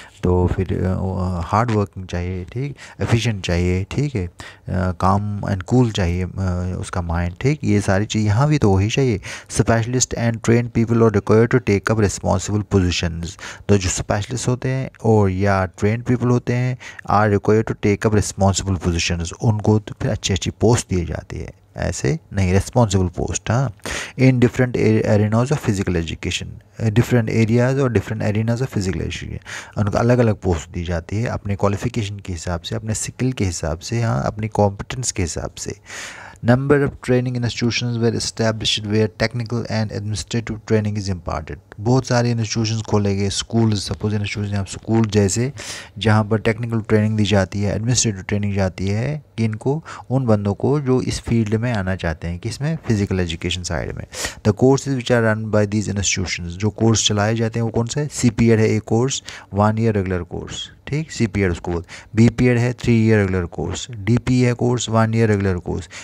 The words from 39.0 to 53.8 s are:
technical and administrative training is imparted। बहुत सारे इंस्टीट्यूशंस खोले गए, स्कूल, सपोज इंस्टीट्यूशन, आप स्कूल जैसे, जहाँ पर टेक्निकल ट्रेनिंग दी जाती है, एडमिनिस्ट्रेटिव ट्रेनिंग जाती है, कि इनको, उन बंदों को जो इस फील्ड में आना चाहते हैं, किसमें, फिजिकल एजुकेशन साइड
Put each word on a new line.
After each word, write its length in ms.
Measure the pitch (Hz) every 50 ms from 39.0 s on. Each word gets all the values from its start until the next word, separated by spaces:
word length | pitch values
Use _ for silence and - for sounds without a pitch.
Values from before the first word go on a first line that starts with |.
| 110 107 - - 117
technical 440 | 110 - 123 120 110 123 117 -
and 260 | - - 110 110 104 -
administrative 680 | 98 101 104 107 95 - - - 120 110 - 113 110 - - 113
training 260 | 110 104 107 104 107
is 120 | 98 98
imparted। 480 | 98 90 82 - - - 78 76 73 - - - - -
बहुत 260 | 104 117 127 131 127
सारे 240 | - 131 120 120 120
इंस्टीट्यूशंस 520 | 120 117 113 107 - 117 113 107 113 113 107
खोले 340 | - - 107 101 101 98
गए, 140 | 98 101 98
स्कूल, 440 | 92 - - - - 113 113 113 107
सपोज 400 | 98 - - - - - 107 104
इंस्टीट्यूशन, 420 | 107 104 101 - 107 104 101 101
आप 100 | 101 98
स्कूल 400 | - - - - - 110 113 113
जैसे, 460 | 107 98 104 101 98 - 113 120 131 143 - - - - - - - - -
जहाँ 260 | 95 110 107 110 107
पर 140 | 101 113 110
टेक्निकल 420 | - 113 110 110 120 117 113 113
ट्रेनिंग 360 | 101 - 110 107 107 107 110
दी 80 | 107 107
जाती 380 | 95 107 101 95 90 - 101 101
है, 140 | 101 -
एडमिनिस्ट्रेटिव 460 | 95 107 120 131 113 - 117 104 95 90
ट्रेनिंग 320 | - 107 104 104 101 101
जाती 340 | 98 98 95 - - 92 98
है, 340 | 101 107 120 135 151 151 139 _ _
कि 80 | - 113
इनको, 400 | 113 107 107 - 131 139 160 - - - - - -
उन 160 | 123 135 135
बंदों 280 | 117 107 104 101 101 101
को 260 | - - 113 135 151
जो 220 | 147 127 127 131 -
इस 180 | - - -
फील्ड 340 | - - 117 117 113 104 107
में 180 | 110 113 - 110
आना 240 | 104 95 92 95
चाहते 320 | 90 - 87 80 - - 82
हैं, 100 | 87 87
किसमें, 400 | - 113 104 - 135 151 165 156 -
फिजिकल 340 | - 117 104 101 95 98 92
एजुकेशन 420 | 90 85 80 80 - 90 87 92 90
साइड 300 | - 87 71